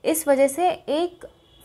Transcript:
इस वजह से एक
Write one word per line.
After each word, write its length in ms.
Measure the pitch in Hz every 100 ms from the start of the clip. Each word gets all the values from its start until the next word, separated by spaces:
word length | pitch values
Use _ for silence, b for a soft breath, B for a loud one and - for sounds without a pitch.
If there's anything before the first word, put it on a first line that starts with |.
| -
इस 220 | 311 294
वजह 200 | 277 277
से 220 | 277 359
एक 560 | - - 285 349 - - _ _ _